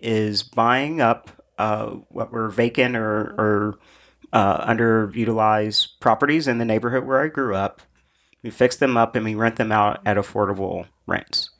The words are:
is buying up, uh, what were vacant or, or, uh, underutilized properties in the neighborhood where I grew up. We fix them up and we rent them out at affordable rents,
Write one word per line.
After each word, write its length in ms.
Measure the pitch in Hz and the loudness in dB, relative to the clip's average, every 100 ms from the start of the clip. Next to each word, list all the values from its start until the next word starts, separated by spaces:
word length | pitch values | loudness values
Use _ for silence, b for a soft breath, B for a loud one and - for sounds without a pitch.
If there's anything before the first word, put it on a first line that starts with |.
is 400 | 113 110 107 101 | -2 0 0 -2
buying 580 | - - 117 127 143 160 | -4 0 2 2 -2 0
up, 300 | 117 117 - - _ - | 2 0 -6 -20 _ -4
uh, 280 | 107 107 107 - - | -2 -2 -6 -10 -12
what 240 | - 113 | -10 -8
were 160 | 117 110 | -6 -4
vacant 480 | 101 120 131 123 120 | 0 0 2 0 0
or, 380 | 110 107 - 202 | -2 -2 -4 0
or, 400 | 107 104 107 101 b b b b - | 2 2 0 -4 b b b b -2
uh, 340 | 113 98 85 - | 2 2 2 0
underutilized 1160 | 113 117 110 104 107 113 110 107 107 107 104 - - | 0 2 2 0 -2 -2 2 2 2 0 0 -2 0
properties 460 | 123 113 143 160 139 | 2 4 2 0 0
in 100 | 117 | -2
the 60 | |
neighborhood 400 | 117 110 120 127 127 | 0 0 0 -2 0
where 140 | 131 | 0
I 60 | 156 | 0
grew 260 | 147 127 | -2 -2
up. 260 | 95 98 - _ _ _ _ _ _ | -2 -4 -6 _ _ _ _ _ _
We 80 | 117 | -10
fix 260 | - 123 - | 2 2 2
them 200 | 135 120 | 0 2
up 180 | 117 117 | 2 0
and 80 | |
we 100 | 110 | -4
rent 220 | 107 113 113 | -2 -2 0
them 160 | 113 | 0
out 280 | 107 104 - | 2 2 0
at 120 | 107 98 | -2 -2
affordable 720 | 98 107 101 95 98 - - _ - | -2 -2 -2 -2 -6 -6 -10 _ -6
rents, 440 | - - - - | -6 -4 -6 -8